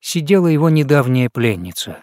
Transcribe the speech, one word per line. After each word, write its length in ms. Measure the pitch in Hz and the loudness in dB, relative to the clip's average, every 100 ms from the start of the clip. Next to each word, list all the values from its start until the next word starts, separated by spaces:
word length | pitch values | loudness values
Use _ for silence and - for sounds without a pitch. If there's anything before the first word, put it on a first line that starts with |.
сидела 460 | - 175 147 196 175 | -8 -8 0 2 2
его 220 | 151 160 | 2 2
недавняя 600 | 156 139 147 127 127 123 | 2 2 2 2 0 0
пленница. 680 | - 117 95 90 - - 78 | 0 -2 -2 -8 -12 -14 -14